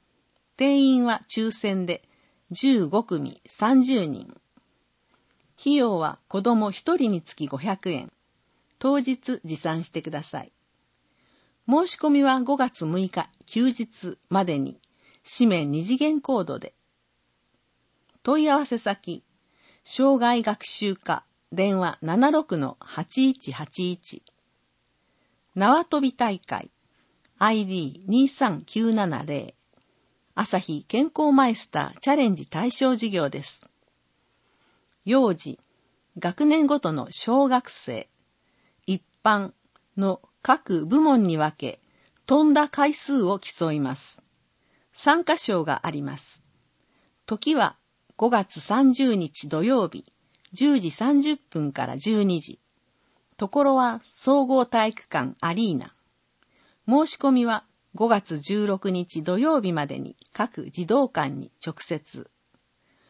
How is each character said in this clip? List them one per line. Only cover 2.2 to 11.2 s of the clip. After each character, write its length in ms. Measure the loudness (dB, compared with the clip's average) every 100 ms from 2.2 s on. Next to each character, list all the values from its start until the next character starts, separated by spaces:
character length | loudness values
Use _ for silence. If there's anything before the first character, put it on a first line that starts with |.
| _ _ -14
十 360 | -2 2 2 2
五 160 | 0
組 380 | -2 -4 -4 -12 -20
三 360 | -2 4 4
十 220 | 4 0
人。 360 | -2 -6 -12 -20 _ _ _ _ _ _ _ _ _ _ _ _
費 160 | 0
用 240 | 2 2 0
は 220 | -2 -6 -8
子 140 | -2
ど 120 | 2
も 160 | 2 0
一 260 | -4 -2 0
人 140 | 0
に 120 | -2
つ 120 | -6
き 140 | -10 -8
五 100 | -6
百 320 | -6 -6 -6
円。 220 | -8 -10 _ _ _ _ _ _ -4
当 220 | 0 0
日 400 | 0 -4 -6 -8
持 140 | -8 -6
参 260 | -4 -6
し 60 | -6
て 140 | -10
く 80 | -8
だ 120 | -10
さ 200 | -10 -14
い。 100 | -14 _ _ _ _ _ _ _